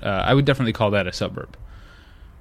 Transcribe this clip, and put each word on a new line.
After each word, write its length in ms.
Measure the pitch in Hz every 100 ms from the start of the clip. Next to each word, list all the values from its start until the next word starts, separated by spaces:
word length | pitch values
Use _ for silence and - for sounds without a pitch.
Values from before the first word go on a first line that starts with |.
uh, 40 | -
I 260 | 95 -
would 100 | 135
definitely 300 | 143 131 113
call 180 | 107 107
that 160 | 101 90
a 60 |
suburb. 420 | - 95 - 65 - - - - - - - - -